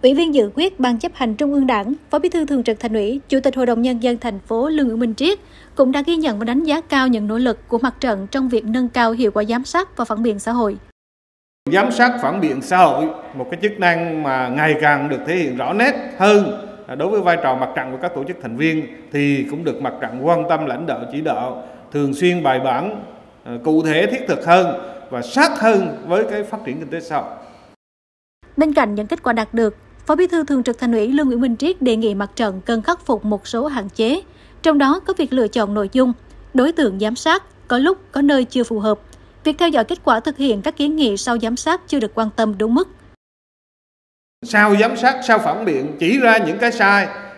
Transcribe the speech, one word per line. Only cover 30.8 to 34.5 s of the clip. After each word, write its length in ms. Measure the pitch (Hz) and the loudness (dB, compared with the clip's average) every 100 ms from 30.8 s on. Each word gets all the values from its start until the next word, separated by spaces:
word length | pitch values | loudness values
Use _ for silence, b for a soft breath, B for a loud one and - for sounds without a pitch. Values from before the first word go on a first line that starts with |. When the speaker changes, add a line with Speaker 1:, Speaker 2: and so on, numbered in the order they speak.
| 247 | 0
Speaker 1:
ủy 140 | 233 214 | 0 2
Lương 200 | 277 285 | 2 2
Nguyễn 140 | 240 | 0
Minh 160 | 254 226 | 0 0
Triết 240 | 294 370 | -2 0
đề 140 | 247 220 | 0 2
nghị 200 | 226 202 | 0 -2
mặt 160 | 202 - | -6 -2
trận 260 | 220 190 - | -4 -4 -4
cần 160 | 233 | -2
khắc 240 | 220 349 - | 0 -4 -2
phục 200 | 220 208 | -2 -2
một 220 | 208 - | -4 -4
số 200 | 233 294 | -4 -4
hạn 220 | 262 196 | -4 -8
chế, 320 | - 220 330 - b b | -2 0 0 -4 b b